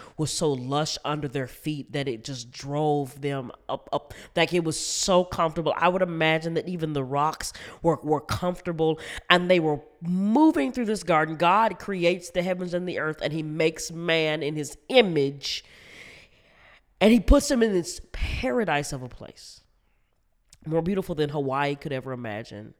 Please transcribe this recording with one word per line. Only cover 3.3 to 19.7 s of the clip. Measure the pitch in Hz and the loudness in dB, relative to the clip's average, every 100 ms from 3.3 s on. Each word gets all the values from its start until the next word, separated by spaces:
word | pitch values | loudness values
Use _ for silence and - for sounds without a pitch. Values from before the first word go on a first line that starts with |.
| 139 123 - - | -6 -8 -12 -8
up, | 131 - | -8 -4
up. | - - - - | -6 -6 -16 -4
Like, | - 165 | 0 2
it | 175 | 2
was | 160 - | 0 -2
so | - - - 180 | -4 -2 4 4
comfortable. | 185 - 165 165 151 - | 4 0 0 0 -2 2
I | 175 | 2
would | 185 | 2
imagine | 185 165 160 160 165 | 0 2 2 2 0
that | 165 180 | -4 -4
even | 180 160 | -4 -2
the | 147 | -2
rocks | 127 143 156 - - - - - | -2 0 0 -2 -10 -12 -18 -2
were, | 165 156 | 0 0
were | 151 151 | 0 0
comfortable, | - - 180 180 180 160 160 156 - - - | 0 -2 -2 -2 -4 0 0 0 -6 -8 2
and | 175 175 | 4 6
they | 180 | 4
were | 156 147 - _ | 4 -2 -6 _
moving | 170 185 202 233 311 294 269 | -4 0 2 6 6 4 0
through | 254 214 | -2 -2
this | 208 | -2
garden. | 165 160 160 156 | 2 2 2 2
God | 170 196 226 180 | 4 4 2 -2
creates | - 190 170 180 - | -6 0 2 0 -2
the | 180 | -4
heavens | 175 185 180 | -2 -2 -4
and | 175 180 | -4 -4
the | 110 | -4
earth, | 156 156 | -4 -4
and | - | -4
he | 160 | -4
makes | 156 156 160 165 - | -4 0 0 0 -8
man | 165 170 165 156 156 | -6 0 0 0 -2
in | 147 151 | -4 -4
his | 139 - - | -8 -10 4
image, | 262 208 156 139 139 - - - - - - - - - _ _ _ - - _ _ | 4 6 2 0 -2 -6 -8 -10 -20 -20 -20 -20 -20 -20 _ _ _ -20 -20 _ _
and | 196 | 6
he | 233 | 6
puts | - 285 285 | 8 6 6
him | 262 | 2
in | 226 | 4
this | 185 160 - - | 2 -2 -10 -14
paradise | - - - 254 247 190 147 147 | -6 -4 -2 -2 0 0 0 -2
of | 139 | -8
a | 127 | -10
place. | - - - - - _ | -14 -18 -18 -20 -20 _